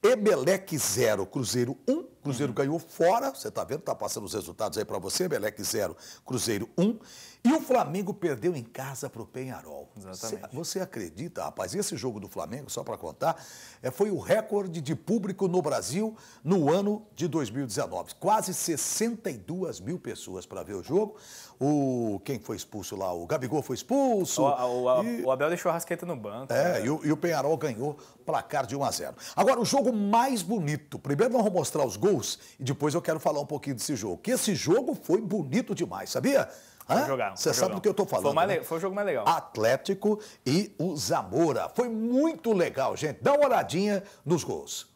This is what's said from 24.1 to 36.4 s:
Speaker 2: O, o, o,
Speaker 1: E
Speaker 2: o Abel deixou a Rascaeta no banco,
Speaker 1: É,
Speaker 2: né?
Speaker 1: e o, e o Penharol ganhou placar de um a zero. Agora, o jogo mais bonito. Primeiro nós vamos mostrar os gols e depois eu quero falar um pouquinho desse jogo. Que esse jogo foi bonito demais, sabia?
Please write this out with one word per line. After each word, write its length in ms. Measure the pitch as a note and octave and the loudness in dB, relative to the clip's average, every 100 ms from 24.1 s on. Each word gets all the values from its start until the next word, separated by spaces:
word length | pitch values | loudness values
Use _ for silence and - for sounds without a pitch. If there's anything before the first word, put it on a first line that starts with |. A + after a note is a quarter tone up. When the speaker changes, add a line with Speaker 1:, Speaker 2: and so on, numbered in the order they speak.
| A3 F3 - | 2 0 2
Speaker 2:
O, 40 | C#3 | 4
o, 540 | C3+ B2 B2 B2 B2+ | 4 0 2 4 4
o, 20 | |
Speaker 1:
E 180 | A#2 A#3 | 2 -2
Speaker 2:
o 60 | B2+ | 0
Abel 180 | C3 D3 | 2 2
deixou 220 | E3+ F3 | 2 0
a 20 | |
Rascaeta 320 | E3 - E3+ | -2 -2 -6
no 120 | F3 D3 | -4 -8
banco, 360 | G#2+ A2 C3+ | -8 -10 -2
Speaker 1:
É, 200 | B2 E3 C#3 | 2 2 2
Speaker 2:
né? 40 | A2 | 0
Speaker 1:
e 40 | |
o, 100 | D3+ D#3 | 0 2
e 40 | |
o 60 | D3 | 2
Penharol 400 | F3 D#3 C3+ D#3+ | 2 0 2 0
ganhou 400 | D3+ A2 C#3+ C#3+ - - - | -2 -4 -6 -6 -16 -14 -4
placar 400 | D3 - D3 A#2 | -4 -2 -4 -2
de 100 | C#3 | -2
um 80 | |
a 60 | C3 | -2
zero. 240 | F#2 C#2+ - - | -2 -6 -10 -8
Agora, 240 | - G3+ B3 | 4 4 6
o 60 | |
jogo 300 | G#3 C4+ A#3+ | 4 4 4
mais 480 | A3 G3+ A3+ C4+ A#3+ | 2 4 4 4 0
bonito. 560 | E3+ A3 D3 D3+ - - | -2 -2 0 -2 -6 -8
Primeiro 340 | - C#3+ A#3+ | -2 2 4
nós 100 | A#3+ | 4
vamos 160 | A3 F3+ | 4 2
mostrar 280 | C#3+ D#3 C3+ | 0 0 0
os 100 | G2 | 2
gols 420 | F3+ E3+ - - - - | 4 4 0 -8 -12 -10
e 60 | |
depois 280 | C3 C#3 D3+ | -6 0 0
eu 80 | D3+ | 0
quero 180 | E3+ D#3 | 0 0
falar 220 | E3+ D3+ | 0 0
um 60 | C#3+ | -2
pouquinho 300 | D3 - B2+ | -6 -4 -6
desse 200 | - C3 | -4 -2
jogo. 220 | G2+ F2 | -2 -4
Que 140 | - | -2
esse 220 | B3+ - | 0 2
jogo 400 | F3+ - D4+ C4+ | 0 4 4 4
foi 280 | B3+ - F#3 | -6 2 2
bonito 520 | A3 G#3 C#3 E3 B3+ | 2 -4 0 -2 0
demais, 360 | F#3+ A#2+ F#2+ F#2 | -4 -4 -4 -4
sabia? 360 | C3 D3 C#4 | -2 2 2